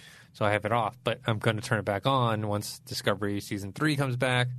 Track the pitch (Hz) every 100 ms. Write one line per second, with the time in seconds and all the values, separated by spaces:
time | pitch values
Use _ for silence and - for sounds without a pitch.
0 | - - - - 107 104 101 117 107 -
1 | - 113 - 110 117 107 - 110 98 98
2 | 135 135 117 107 107 104 - - - -
3 | - 98 101 101 - 101 98 - 151 143
4 | 139 123 131 123 123